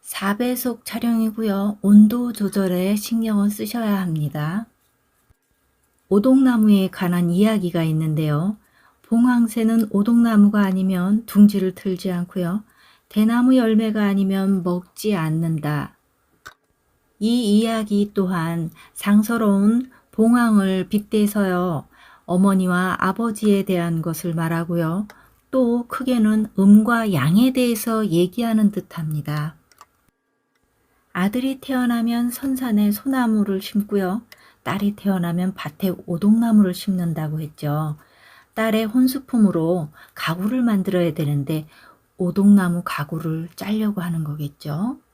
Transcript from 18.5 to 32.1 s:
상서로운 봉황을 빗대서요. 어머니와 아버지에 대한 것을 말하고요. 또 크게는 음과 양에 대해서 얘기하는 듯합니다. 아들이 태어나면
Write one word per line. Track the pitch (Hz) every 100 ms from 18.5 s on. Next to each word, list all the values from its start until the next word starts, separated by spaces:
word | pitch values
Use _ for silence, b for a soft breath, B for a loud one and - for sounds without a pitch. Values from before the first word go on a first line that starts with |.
| 170 165 B B
상서로운 | - 202 208 214 233 220 196 202 233 254 b b
봉황을 | - 220 240 240 208 190 190 185
빗대서요. | 208 208 214 208 208 196 180 180 156 - b b b b
어머니와 | 180 196 190 185 180 185 -
아버지에 | 190 190 233 214 214 202
대한 | 196 180 170 165
것을 | 160 160 180 165
말하고요. | 165 165 170 170 165 175 208 B B B _
또 | 262 247 240 240
크게는 | - 262 247 214 214 214 -
음과 | 196 208 220 233 220
양에 | 175 135 185 254
대해서 | 254 247 226 233 220 214
얘기하는 | 165 180 185 233 220 208
듯합니다. | 202 - - 156 151 143 151 151 - _ _ - _ _ _ _ _ _ _ _ _ _ _ _
아들이 | 185 190 247 262 269
태어나면 | - 262 247 233 226